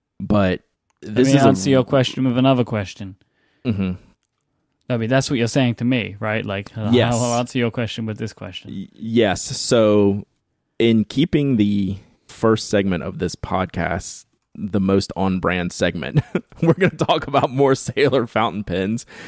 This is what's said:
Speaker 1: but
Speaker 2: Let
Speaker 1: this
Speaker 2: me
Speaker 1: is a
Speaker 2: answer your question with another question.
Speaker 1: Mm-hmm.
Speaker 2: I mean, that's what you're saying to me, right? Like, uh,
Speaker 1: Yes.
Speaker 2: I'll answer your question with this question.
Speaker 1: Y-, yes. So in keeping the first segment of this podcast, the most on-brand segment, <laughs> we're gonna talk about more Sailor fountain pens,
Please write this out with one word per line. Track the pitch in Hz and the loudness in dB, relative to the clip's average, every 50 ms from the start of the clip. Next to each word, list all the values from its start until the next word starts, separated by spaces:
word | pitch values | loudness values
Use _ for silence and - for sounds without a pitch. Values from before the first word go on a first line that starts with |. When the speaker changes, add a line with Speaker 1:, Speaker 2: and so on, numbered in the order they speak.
| _ _ _ - | _ _ _ -10
Speaker 1:
but | 95 98 104 104 98 92 90 - _ _ _ _ _ _ _ _ | -4 0 2 2 2 2 0 -2 _ _ _ _ _ _ _ _
Speaker 2:
Let | - 101 107 | -14 -4 0
Speaker 1:
this | 117 131 135 | 2 4 4
Speaker 2:
me | 135 | 6
Speaker 1:
is | 143 135 | 6 6
a | 139 | 4
Speaker 2:
answer | 131 - - 143 | 4 4 2 2
your | 135 131 123 | 2 2 2
question | - - 135 123 - - - 127 | 2 2 2 2 0 0 -2 -2
with | 131 117 127 | 0 2 2
another | 131 135 135 123 120 | 2 4 4 2 0
question. | - 117 107 98 - - - 101 95 95 - _ _ _ _ _ _ _ _ - | -2 -2 -4 -6 -6 -10 -12 -14 -14 -14 -18 _ _ _ _ _ _ _ _ -6
Speaker 1:
Mm-hmm. | 127 107 95 95 92 92 101 - _ _ _ _ _ _ _ _ _ _ _ _ _ _ _ _ - | -4 -2 -2 -2 -4 -4 -6 -12 _ _ _ _ _ _ _ _ _ _ _ _ _ _ _ _ -4
Speaker 2:
I | 131 113 | -4 -2
mean, | 113 110 | 0 0
that's | 127 135 135 - | 0 0 0 0
what | 147 113 | 0 0
you're | 117 113 | 0 0
saying | - 143 131 120 117 | 2 2 2 2 0
to | - 120 | 0 0
me, | 120 131 123 101 95 98 101 | 0 0 0 -2 -4 -8 -8
right? | 110 107 107 113 104 | -6 -4 -4 -4 -4
Like, | 104 98 98 101 - - 110 | -4 -6 -6 -8 -10 -8 -6
uh, | 110 104 | -2 2
Speaker 1:
Yes. | 120 123 113 120 120 | 2 4 4 4 2
Speaker 2:
I'll | 113 123 120 120 120 | 2 0 0 0 0
answer | 123 123 - 127 | -2 -2 -2 -2
your | 120 117 | -2 -2
question | - - 117 107 - - 113 | -2 -4 -6 -6 -6 -8 -8
with | 110 107 104 | -8 -8 -8
this | 113 104 - | -8 -10 -10
question. | - 101 92 92 - - - | -12 -16 -14 -14 -16 -16 -14
Speaker 1:
Y-, | - 95 95 - _ | -12 -12 -12 -14 _
yes. | - - 113 113 117 110 101 90 - - | -14 -8 -2 2 2 4 4 2 0 -4
So | - 131 - - - 127 117 110 107 104 104 101 101 98 104 - - _ _ _ _ _ _ _ _ _ - | -6 -8 -6 -2 2 2 4 4 6 6 6 6 4 2 0 -4 -10 _ _ _ _ _ _ _ _ _ 0
in | 113 117 113 110 104 | 2 4 4 4 2
keeping | - - 131 147 - - 156 143 139 131 104 | 0 0 0 0 2 2 0 0 2 2 2
the | 104 104 104 101 98 95 98 98 - _ _ _ _ - | 2 2 2 0 -2 -2 -4 -6 -10 _ _ _ _ -20
first | - - - 113 113 110 - - | -8 -2 0 2 2 2 0 0
segment | - 101 98 98 92 85 - | 0 0 0 0 -2 -2 -4
of | 95 92 78 | -6 -8 -6
this | 90 87 - | -6 -6 -6
podcast, | - - - 92 92 92 87 - 90 85 82 82 90 - - - - - _ _ _ _ _ - | -8 -8 -6 -4 -4 -4 -4 -4 -4 -4 -2 -4 -4 -6 -8 -14 -16 -20 _ _ _ _ _ -14
the | - 73 101 - 101 | -10 -8 -4 -2 0
most | 95 95 98 98 - - - - | 0 2 2 2 0 -2 -4 -4
on-brand | 95 95 92 92 87 87 90 92 87 87 - | -2 -2 0 0 0 -2 -2 -2 -2 -4 -4
segment, | - 95 87 85 85 58 - - 151 - - - - | -2 -2 -2 -2 -4 -6 -4 -2 -2 -2 -2 -4 -8
<laughs> | - _ - - | -8 _ -8 -2
we're | - 165 160 | 0 2 2
gonna | - 190 170 | 2 2 0
talk | - - 156 - 170 160 - - | 0 0 0 0 0 0 -2 -2
about | 139 139 123 156 | 0 0 0 0
more | 120 135 139 135 135 | 2 2 2 4 2
Sailor | - - - - - 139 135 131 135 120 | 2 -2 -4 -2 0 2 2 2 2 0
fountain | 117 - 110 113 110 80 101 104 | 0 -2 -2 -2 -2 -2 -6 -6
pens, | - 87 92 95 98 110 123 - - - - - | -4 -4 -4 -2 -2 -4 -6 -8 -12 -18 -20 -20